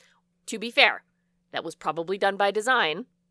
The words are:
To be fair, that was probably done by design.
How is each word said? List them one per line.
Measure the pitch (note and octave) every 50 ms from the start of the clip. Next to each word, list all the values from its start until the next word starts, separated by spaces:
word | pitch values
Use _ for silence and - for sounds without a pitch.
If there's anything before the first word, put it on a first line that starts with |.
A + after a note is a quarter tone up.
| _ _ _ _ _ _ _ _ _
To | - A#3 G#3+
be | G#3 A#3+
fair, | A#3 C#4+ B3+ G3+ A2+ - - _ _ _ _ _ _ _ _ _
that | - B2+
was | - E3 -
probably | - - D#3+ D3+ F#3 G3 E3+ F#3+ G3+
done | G3+ G3 G3
by | G3 G3+ G3+
design. | G3 G#3+ G#3 B3 C4 A#3+ G3+ D#3+ D3+ F#3 B3+ - _ _ _ _